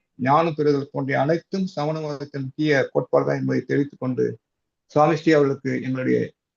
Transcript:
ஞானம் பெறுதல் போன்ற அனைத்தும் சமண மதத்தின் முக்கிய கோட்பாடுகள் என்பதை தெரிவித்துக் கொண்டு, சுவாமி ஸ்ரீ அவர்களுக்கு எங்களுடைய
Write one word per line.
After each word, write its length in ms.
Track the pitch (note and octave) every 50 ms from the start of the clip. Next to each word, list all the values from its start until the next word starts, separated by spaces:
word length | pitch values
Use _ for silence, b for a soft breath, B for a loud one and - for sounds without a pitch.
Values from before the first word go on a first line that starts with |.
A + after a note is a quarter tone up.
| _ _ _
ஞானம் 400 | _ B2 B2+ C#3 D#3 E3 E3+ D#3+
பெறுதல் 340 | D#3 D3+ D3 D3 C#3 C3+ -
போன்ற 300 | _ C#3+ C#3 C3 C#3 C3+
அனைத்தும் 440 | C3+ C#3+ E3 E3+ - _ - G3 F#3+
சமண 340 | F#3 - - D3 D3+ D#3 D#3
மதத்தின் 420 | D#3 D3+ D3 C#3 C#3+ C#3 _ C#3+
முக்கிய 480 | C3+ C3 - - D3+ D3+ D3 - - -
கோட்பாடுகள் 460 | _ - - - - C#3+ C#3 C#3+ C#3 C#3
என்பதை 240 | C3+ C3+ C3 C3
தெரிவித்துக் 380 | B2+ - C3+ C#3 C#3+ C#3+ - -
கொண்டு, 380 | - B2+ B2+ A#2+ - A#2+ A#2 - _ _ _ _ _ _ _ _ _
சுவாமி 300 | _ - D3 D3+ D3+ E3
ஸ்ரீ 160 | D3+ - E3+
அவர்களுக்கு 500 | D#3+ D3+ C#3+ C3+ C#3 C#3 _ C3+ B2+ B2+
எங்களுடைய 500 | B2+ C3 C3 C3 B2+ B2+ B2+ A#2+ A#2 A2+ - _ _ _ _